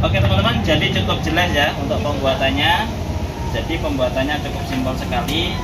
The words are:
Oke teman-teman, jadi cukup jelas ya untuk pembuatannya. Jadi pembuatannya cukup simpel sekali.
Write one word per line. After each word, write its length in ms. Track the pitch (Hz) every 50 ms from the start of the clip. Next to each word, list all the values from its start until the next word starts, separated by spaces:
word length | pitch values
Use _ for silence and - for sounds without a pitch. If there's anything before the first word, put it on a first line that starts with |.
| -
Oke 160 | - - 294
teman-teman, 400 | 294 - 196 - - 226 240 240 - -
jadi 320 | 311 294 - - - -
cukup 240 | 277 - - - -
jelas 240 | - - 165 180 - -
ya 160 | - - - - -
untuk 160 | - - - - -
pembuatannya. 880 | 147 143 - 135 135 131 - 139 135 139 139 - - 175 - 220 226 - - - - - - - - - - - - -
Jadi 180 | - - - 160 170
pembuatannya 560 | 160 156 143 131 127 123 127 135 131 143 151 - -
cukup 180 | - - - - -
simpel 240 | 131 131 - 127 127 -
sekali. 560 | - 95 90 90 87 85 90 90 92 92 90 -